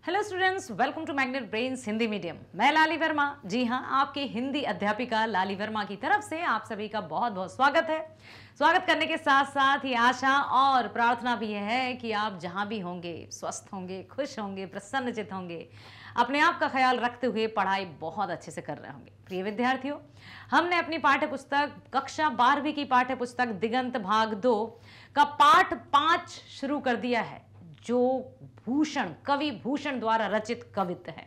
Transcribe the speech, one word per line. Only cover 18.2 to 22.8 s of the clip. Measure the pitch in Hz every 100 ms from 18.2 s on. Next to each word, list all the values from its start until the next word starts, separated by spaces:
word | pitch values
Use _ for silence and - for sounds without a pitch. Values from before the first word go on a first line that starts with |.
| 196
अच्छे | 165 -
से | 160
कर | 156 147
रहे | -
होंगे। | 135 - - -
प्रिय | 185
विद्यार्थियों, | 190 208 247 262 269 294 - - - - -
हमने | 269 339 349
अपनी | 285 320
पाठ्य | 294 285 302
पुस्तक, | 262 - 285 294 - -
कक्षा | 254 269 - 311
बारहवीं | 233 247 285 277
की | 294